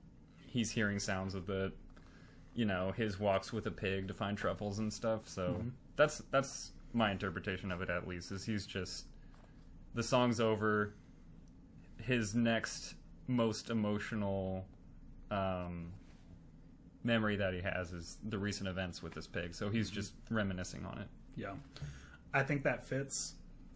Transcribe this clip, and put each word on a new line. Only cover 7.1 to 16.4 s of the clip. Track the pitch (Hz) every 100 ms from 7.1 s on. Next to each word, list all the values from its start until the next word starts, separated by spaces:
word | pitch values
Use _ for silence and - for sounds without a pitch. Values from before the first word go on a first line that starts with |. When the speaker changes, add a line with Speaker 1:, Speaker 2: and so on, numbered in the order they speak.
Speaker 1:
interpretation | 95 101 87 95 92 98
of | 87
it, | 92
at | 87 85
least, | 90 -
is | 98
he's | 104 107 -
just, | 98 90 - - - - - - - - - -
the | 117
song's | 117 131 123 113
over. | 113 107 107 107 104 - - - - - - - - - - -
His | - 123 104
next | 117 117 113 - - - - - - -
most | 123 117 107 -
emotional, | 113 104 104 104 110 101 98 95 95 95 - - - - - -
um, | 104 95 92 87 87 85 92 - - - -